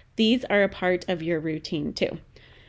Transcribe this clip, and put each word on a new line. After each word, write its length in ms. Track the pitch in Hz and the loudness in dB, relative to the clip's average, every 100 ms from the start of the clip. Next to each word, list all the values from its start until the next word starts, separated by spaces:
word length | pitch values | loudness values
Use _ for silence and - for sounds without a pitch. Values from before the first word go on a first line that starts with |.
| - - | -10 0
these 280 | 220 247 - | 2 2 2
are 180 | 202 | 2
a 40 | 196 | 2
part 380 | - 185 180 - | 2 0 0 0
of 140 | 175 | -4
your 180 | 160 165 | 0 -2
routine 540 | 160 156 - 160 147 | -2 -6 -4 -4 -4
too. 240 | - - - - - - - | -2 -4 -4 -14 -20 -20 -20